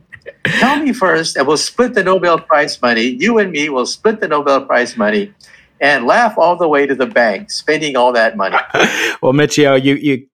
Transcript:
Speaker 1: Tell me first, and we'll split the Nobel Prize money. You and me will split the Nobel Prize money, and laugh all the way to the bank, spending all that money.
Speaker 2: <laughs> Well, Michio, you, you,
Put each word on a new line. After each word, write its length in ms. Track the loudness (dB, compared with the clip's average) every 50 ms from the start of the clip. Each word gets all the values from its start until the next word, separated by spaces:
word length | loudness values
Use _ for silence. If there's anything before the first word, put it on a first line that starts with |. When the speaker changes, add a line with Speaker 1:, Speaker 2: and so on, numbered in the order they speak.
| _ _ -20 -20 -20 -20 -16 _ -6
Speaker 1:
Tell 380 | -4 -2 0 2 2 2 0 0
me 100 | -2 -2
first, 440 | 0 0 0 0 0 -2 -4 -2
and 100 | -2 0
we'll 100 | 0 0
split 380 | -2 -2 -4 -2 -2 -2 0 0
the 100 | 0 0
Nobel 340 | 2 0 2 2 2 0 0
Prize 420 | 0 0 0 0 0 0 -4 -2
money. 220 | -2 0 0 0 0
You 360 | -2 -2 -2 -2 0 2 2
and 120 | 0 0
me 180 | -2 -4 -4 -4
will 180 | -2 -4 -4
split 340 | -4 -6 -2 -2 -2 0 0
the 80 | -2 -2
Nobel 360 | -2 -2 0 2 0 0 0
Prize 320 | 0 0 0 0 -2 -2
money, 360 | -2 -2 0 0 0 -2 -4 -10 _ _ -20 _ -20 _ _ _ -2
and 260 | 0 0 0 0 2
laugh 300 | 2 2 4 2 2 2
all 200 | 2 2 2 2
the 120 | 2 0 2
way 180 | 2 2 2
to 80 | 0 0
the 120 | -2 -2
bank, 440 | -2 0 0 2 2 0 -4 -8 -10
spending 460 | -10 -8 -2 -2 -2 -2 -2 -2 0
all 160 | 0 2 2 2
that 240 | 2 0 0 0
money. 200 | -2 -4 -2 -2 -4 -4 -2 -2
Speaker 2:
<laughs> 120 | 0 0 0 -2 -4 -4 -6 -6 -2
Well, 120 | 0 0 2
Michio, 500 | 2 2 2 2 2 4 4 4 4 4
you, 140 | 2 0
you, 300 | 0 0 -2 -2 -2 -6 _